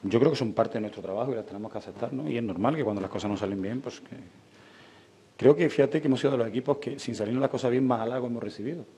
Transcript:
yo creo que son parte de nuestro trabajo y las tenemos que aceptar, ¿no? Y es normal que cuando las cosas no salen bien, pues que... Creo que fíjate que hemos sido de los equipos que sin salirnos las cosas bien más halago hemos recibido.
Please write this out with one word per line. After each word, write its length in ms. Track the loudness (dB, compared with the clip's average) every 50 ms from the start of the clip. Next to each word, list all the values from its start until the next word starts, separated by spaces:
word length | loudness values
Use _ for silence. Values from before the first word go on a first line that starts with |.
| -2
yo 120 | 2 4 4
creo 120 | 4 4 4
que 40 |
son 160 | 2 0 -2 2
parte 220 | 0 0 0 0
de 80 | -4 -4
nuestro 180 | -4 -6 -8
trabajo 320 | -8 -6 -4 -4 -2 -2 -4
y 20 |
las 120 | -4 -6
tenemos 260 | -8 -10 -10 -10 -8 -8
que 60 | -10
aceptar, 340 | -12 -10 -10 -8 -6 -6 -6
¿no? 160 | -6 -4 -4
Y 80 | -2
es 60 | -2 -2
normal 340 | -2 -2 0 0 0 2
que 80 | 2 0
cuando 160 | 0 0 0
las 100 | -2 -4
cosas 200 | -6 -4 -2 -2
no 80 | -2 0
salen 240 | -2 -2 -2 -2 -4
bien, 180 | -4 -4 -6
pues 200 | -6 -8 -12 -12
que... 160 | -16 -18 -16 -16 -18 -20 -20 -20 -20 -20 -20 -20 -20 -20 -20 -20 -20 -20 -20 -20 -20 -20 -20 -20 -20 _ _
Creo 220 | _ 8 8 8
que 140 | 8 6 0
fíjate 320 | 4 4 2 4 4 0 2
que 60 | 2
hemos 120 | 2 4
sido 120 | 2 2 2
de 40 |
los 100 | 2 0 0
equipos 280 | -2 -4 0 0 -2
que 220 | -2 -2 -8 -8 -8
sin 160 | -6 -6 -4
salirnos 260 | -2 -2 -2 0 0
las 80 | 0 0
cosas 220 | 0 0 0 2
bien 160 | 2 4 4
más 160 | 4 2 2 0
halago 240 | -2 -2 -4 -4
hemos 160 | -4 -4 -6 -6
recibido. 420 | -8 -8 -8 -8 -8 -8 -8 -12 -16 -20